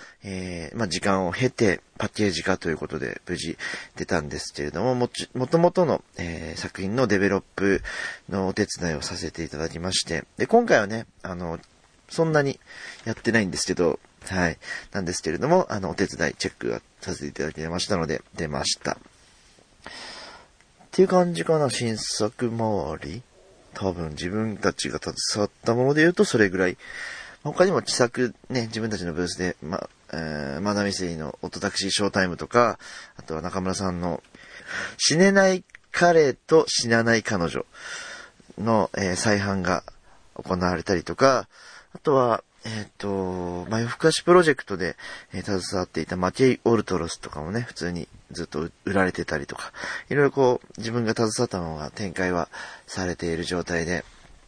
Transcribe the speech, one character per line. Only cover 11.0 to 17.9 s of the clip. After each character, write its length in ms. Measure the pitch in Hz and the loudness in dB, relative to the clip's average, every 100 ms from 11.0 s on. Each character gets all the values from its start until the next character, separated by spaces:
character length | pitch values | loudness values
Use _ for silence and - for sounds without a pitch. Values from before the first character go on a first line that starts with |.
| - _ | -8 _
あ 140 | - 87 | -10 -6
の、 240 | 87 85 - _ _ _ - | -6 -8 -10 _ _ _ -8
そ 140 | - | 0
ん 80 | 160 | 2
な 100 | 156 | 4
に 160 | 139 - - - - - 113 | 2 -2 -10 -18 -16 -12 -8
や 80 | |
っ 20 | 113 | -4
て 160 | 117 | 2
な 80 | 113 | 2
い 80 | 95 | 2
ん 40 | |
で 60 | - | 0
す 100 | - | -2
け 80 | 90 | 2
ど、 240 | 85 - _ _ - | 2 2 _ _ -6
は 220 | 95 85 | 0 0
い。 80 | - - - - | 0 -8 -12 -8
な 100 | 104 | -6
ん 40 | 87 | -4
で 80 | |
す 80 | 90 | -4
け 100 | - | -4
れ 60 | 80 | -2
ど 80 | 127 | 2
も、 200 | 180 - | 2 2
あ 100 | 107 | -2
の、 120 | 92 | -4
お 20 | 85 | -2
手 120 | 95 | -2
伝 240 | - 78 | 0 -4
い 20 | |
チ 140 | - 90 | -2 -6
ェ 40 | |
ッ 20 | - | -4
ク 140 | 58 | -6
が 120 | 57 - _ | -6 -8 _
さ 120 | - | -10
せ 80 | 87 | -8
て 60 | 73 | -8
い 40 | |
た 100 | - | -6
だ 80 | 73 | -6
き 100 | 76 | -6
ま 180 | 80 87 | -6 -4
し 80 | |
た 100 | - | -2